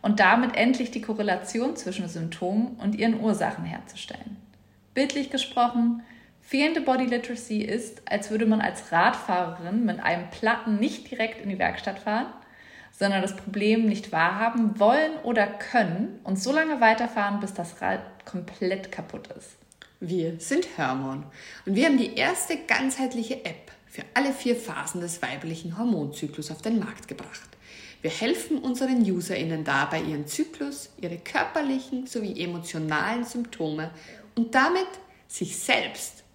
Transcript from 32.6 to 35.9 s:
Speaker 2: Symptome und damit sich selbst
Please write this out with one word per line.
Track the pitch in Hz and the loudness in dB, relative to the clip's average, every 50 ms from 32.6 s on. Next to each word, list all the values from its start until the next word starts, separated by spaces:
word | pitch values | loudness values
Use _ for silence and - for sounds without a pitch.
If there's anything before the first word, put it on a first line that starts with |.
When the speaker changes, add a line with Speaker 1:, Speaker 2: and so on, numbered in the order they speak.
| 170 - - 160 156 156 151 151 156 196 226 240 240 | -8 -6 -6 -4 -2 0 0 0 0 0 -2 -2 -4
Speaker 2:
Symptome | 233 - 240 233 - - - 165 156 151 151 156 165 - - - - - - - - _ | -4 -4 -6 -6 -6 -4 -4 -4 -2 -2 -4 -6 -8 -10 -14 -20 -20 -20 -20 -20 -8 _
und | 240 233 226 - | 0 0 4 4
damit | 254 269 320 359 381 381 370 - - - - - - _ | 4 4 6 4 2 0 -2 -6 -16 -18 -20 -20 -20 _
sich | _ - - 185 - - | _ -6 -6 -6 -4 -4
selbst | - - - 262 117 110 - | -6 2 4 4 4 4 -2